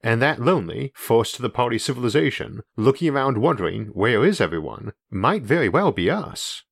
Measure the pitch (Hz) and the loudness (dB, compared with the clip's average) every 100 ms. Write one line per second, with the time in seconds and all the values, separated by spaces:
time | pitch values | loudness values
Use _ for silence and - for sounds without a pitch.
0 | 113 113 135 147 120 143 85 - 135 - | 2 2 2 2 2 2 0 -6 -8 -10
1 | - 117 110 - 123 - 123 113 - 127 | 2 2 2 -4 -6 -2 0 0 -4 -2
2 | 123 107 151 - - 123 - - 110 135 | 0 2 0 -2 -10 -12 -14 0 2 4
3 | 170 139 135 117 131 139 85 107 107 - | 2 0 0 2 2 2 -2 -4 -8 0
4 | 107 113 143 202 90 82 73 53 - - | 2 4 4 2 0 -2 -6 -10 -12 -14
5 | _ 95 107 202 113 160 123 113 196 - | _ -2 0 0 0 2 2 2 0 2
6 | 90 214 - - - - _ | 0 0 -4 -10 -10 -12 _